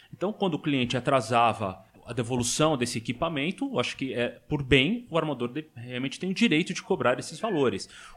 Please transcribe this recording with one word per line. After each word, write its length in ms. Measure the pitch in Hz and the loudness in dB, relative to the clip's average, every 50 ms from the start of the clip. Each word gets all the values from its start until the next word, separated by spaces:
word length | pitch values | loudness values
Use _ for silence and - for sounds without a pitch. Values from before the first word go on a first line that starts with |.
| _ _ | _ _
Então, 220 | - - 175 202 220 | -8 -4 -4 -2 -2
quando 200 | - 202 185 151 | 0 0 0 0
o 40 | 139 | 0
cliente 380 | - 156 143 131 123 120 - | 0 0 0 2 0 0 -2
atrasava 840 | 123 120 156 139 131 110 110 123 117 117 113 104 - 107 95 92 - - _ _ - - | -2 0 2 2 2 4 4 4 6 6 4 4 0 -2 -6 -6 -8 -16 _ _ -20 -14
a 80 | 113 120 | -8 -4
devolução 640 | 123 117 113 131 123 117 120 - - 151 160 156 | -4 -2 -2 0 -2 0 0 2 2 2 4 2
desse 200 | 123 120 120 - | 2 0 -2 -4
equipamento, 680 | 120 110 - 123 - 165 165 170 139 135 175 196 - 277 | -6 -6 -6 -4 -2 -2 -2 -2 -2 -2 -4 -4 -4 -6
eu 140 | 277 247 - | -4 -2 -2
acho 160 | 120 - - | -2 -2 -4
que 180 | - 135 135 110 | -6 -6 -4 -2
é 160 | 120 120 117 - - _ | -2 -2 -2 -4 -8 _
por 160 | - 143 147 139 | -4 -4 -2 2
bem, 420 | 123 143 135 131 165 233 240 - - | 4 4 4 4 4 0 -2 -4 -4
o 80 | 160 | -2
armador 320 | 160 156 156 143 123 120 120 | -2 0 -2 -2 -4 -4 -6
de-, 180 | 123 151 151 - - | -6 -8 -12 -12 -14
realmente 440 | 117 120 123 127 123 131 139 - - | -16 -12 -10 -8 -6 -6 -6 -6 -6
tem 120 | - 185 | -6 -4
o 20 | 190 | 0
direito 400 | - 233 233 156 151 180 - 175 | 2 2 4 4 2 0 0 -4
de 80 | - | -6
cobrar 380 | - - 196 - - 120 131 139 | -2 -2 0 2 4 2 2 2
esses 180 | 135 - 165 | -2 -8 -8
valores. 520 | 156 - 233 196 147 135 117 101 92 - - - - - - - | -6 -4 0 2 2 2 2 2 -2 -6 -10 -18 -20 -20 -20 -8